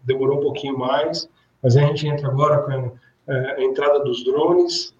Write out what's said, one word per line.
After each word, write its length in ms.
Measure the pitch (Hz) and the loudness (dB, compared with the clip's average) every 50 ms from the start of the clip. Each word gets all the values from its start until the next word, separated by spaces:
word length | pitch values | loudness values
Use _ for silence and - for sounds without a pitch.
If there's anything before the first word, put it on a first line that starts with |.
| 123 | -4
demorou 360 | 127 131 131 135 139 143 143 | -4 -2 0 0 0 0 0
um 20 | |
pouquinho 360 | 151 139 - - 143 139 135 | -2 -2 -4 -4 -6 -6 -6
mais, 520 | 123 127 127 135 143 151 165 165 - - - _ _ _ _ _ _ - | -4 -2 0 0 0 0 -2 -4 -8 -10 -14 _ _ _ _ _ _ 2
mas 140 | 127 120 | 4 6
a 40 | 143 | 6
gente 240 | 147 147 147 - 151 | 4 4 2 0 -4
entra 220 | 147 147 - 139 | -4 -4 -4 -4
agora 340 | 131 127 139 147 151 151 - | -2 0 2 2 2 2 2
com 100 | - 139 | 0 -2
a, 600 | 135 131 127 117 - - _ _ _ _ - 139 139 | -4 -6 -6 -8 -10 -14 _ _ _ _ -8 -4 -4
é, 180 | 131 131 131 | -4 -4 -4
a 120 | 135 131 131 | -4 -2 -2
entrada 400 | 131 135 143 143 143 143 143 143 | -2 -2 0 0 2 2 2 2
dos 180 | 127 120 120 | -2 -4 -2
drones, 720 | 127 127 135 151 160 175 175 180 - 170 - - - - _ _ | -2 -2 0 2 2 4 4 4 2 2 0 -6 -8 -10 _ _